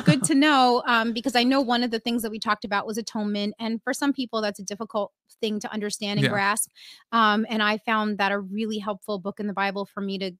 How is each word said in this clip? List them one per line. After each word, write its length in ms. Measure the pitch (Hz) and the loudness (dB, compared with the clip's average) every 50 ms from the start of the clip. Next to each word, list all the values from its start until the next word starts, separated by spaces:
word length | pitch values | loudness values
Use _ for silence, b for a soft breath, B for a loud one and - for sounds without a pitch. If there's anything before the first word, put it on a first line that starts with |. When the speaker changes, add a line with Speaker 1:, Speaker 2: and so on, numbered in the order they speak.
| - | 6
Speaker 1:
good 200 | - 302 262 247 | 6 4 4 4
Speaker 2:
<laughs> 0 | |
Speaker 1:
to 100 | - 320 | 2 4
know, 480 | 277 285 311 294 269 254 247 240 247 - | 6 6 6 6 6 6 6 4 2 2
um, 280 | - 240 226 226 233 226 | 2 2 2 2 0 -2
because 240 | 240 226 277 226 | -2 -2 0 2
I 80 | 247 240 | 4 4
know 160 | 247 269 277 | 4 4 2
one 240 | 277 226 240 240 247 | 2 2 2 0 0
of 80 | 247 226 | 0 -2
the 80 | 226 | -4
things 220 | - 240 233 240 214 | -4 -2 -4 -2 -2
that 80 | 226 214 | -4 -6
we 80 | 220 | -6
talked 240 | - 233 214 214 - | -2 -2 -4 -2 -2
about 240 | 208 202 202 - 226 | -2 -2 -2 -2 -2
was 100 | 214 226 | -6 -6
atonement, 560 | 226 - - 220 208 208 208 202 202 208 208 - | -6 -6 -6 -4 -2 -2 -2 -2 -2 -4 -4 -6
and 200 | 226 220 226 220 - | -6 -6 -6 -4 -4
for 100 | - 277 | -4 -4
some 180 | - 294 285 277 | 0 0 -2 0
people, 280 | - 254 226 - 220 214 | -2 -4 -4 -4 -2 -2
that's 160 | 208 208 - | -2 -4 -6
a 60 | 196 | -10
difficult 480 | - 202 190 226 208 - 220 202 - _ _ _ _ - _ | -10 -8 -10 -10 -6 -4 -4 -4 -4 _ _ _ _ -12 _
thing 200 | - 220 214 208 | -4 -4 -4 -4
to 120 | - - - | -6 -6 -6
understand 460 | - 202 208 - - 220 202 202 208 | -6 -6 -6 -6 -4 -4 -2 0 2
and 60 | 139 | 2
Speaker 2:
Yeah. 60 | 127 208 | 2 2
Speaker 1:
grasp. 380 | 202 196 202 208 226 - - B B B B B B B _ - | 2 2 0 0 0 -2 -6 B B B B B B B _ 2
Um, 340 | 233 220 214 208 214 220 - | 4 6 6 4 4 0 0
and 140 | - 220 214 | 0 0 2
I 160 | 208 214 220 | 0 0 0
found 400 | - - 226 214 214 214 208 190 | -2 -2 0 0 0 -2 0 0
that 140 | 202 196 202 | 0 0 0
a 60 | 202 | -2
really 380 | 196 190 196 208 226 214 220 214 | -4 -6 -6 -4 -4 -4 -4 -6
helpful 420 | 202 214 208 196 - - 214 196 | -4 -6 -8 -8 -6 -6 -6 -6
book 180 | 170 196 208 - | -6 -8 -8 -6
in 80 | 208 | -6
the 60 | 208 214 | -6 -2
Bible 320 | 202 196 196 190 202 196 | 0 -2 -2 -2 -4 -8
for 140 | - _ - | -8 _ -8
me 180 | 202 196 196 190 | -6 -6 -4 -4
to 140 | 196 190 175 - | -4 -6 -8 -10